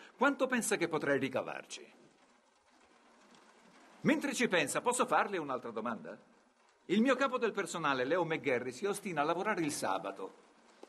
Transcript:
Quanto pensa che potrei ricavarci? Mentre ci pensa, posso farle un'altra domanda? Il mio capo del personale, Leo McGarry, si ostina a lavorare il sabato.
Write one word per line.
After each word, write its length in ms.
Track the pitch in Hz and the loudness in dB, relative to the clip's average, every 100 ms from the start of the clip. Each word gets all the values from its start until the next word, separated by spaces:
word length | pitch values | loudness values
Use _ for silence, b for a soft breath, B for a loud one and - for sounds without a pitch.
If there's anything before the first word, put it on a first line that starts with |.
| B - | B 2
Quanto 280 | 269 277 254 | 2 4 2
pensa 300 | 247 202 196 | 2 2 0
che 140 | 165 | 0
potrei 300 | 151 151 139 | 0 2 2
ricavarci? 800 | 131 113 85 67 - - - - - _ _ _ _ _ _ _ _ _ _ - - - - - - - - - | 2 -2 -4 -6 -10 -14 -16 -20 -20 _ _ _ _ _ _ _ _ _ _ -20 -20 -20 -20 -20 -20 -20 -20 -2
Mentre 320 | 185 302 294 | 2 2 0
ci 140 | 247 240 | 0 2
pensa, 320 | 180 143 - | 2 2 0
posso 260 | 247 240 240 | 0 2 2
farle 320 | 160 214 190 | 2 2 -2
un'altra 340 | 147 127 120 | -4 -4 -4
domanda? 460 | 110 113 107 82 107 - _ _ _ _ _ - | -4 -4 -6 -8 -16 -18 _ _ _ _ _ 0
Il 160 | 202 | 2
mio 140 | 254 254 | 4 4
capo 220 | 277 247 | 2 0
del 140 | 220 | -2
personale, 540 | 202 175 175 151 131 127 | -2 -4 -2 0 0 2
Leo 180 | 180 | 0
McGarry, 480 | 160 156 139 120 127 | 0 -2 0 0 -2
si 140 | - 196 | -4 -4
ostina 360 | 196 202 156 | -4 -4 0
a 40 | 147 | 0
lavorare 360 | 170 208 180 | 0 -2 -2
il 120 | 151 | -2
sabato. 760 | - 107 95 98 98 95 - - _ - - | -2 -2 -2 -4 -8 -12 -14 -20 _ -20 -20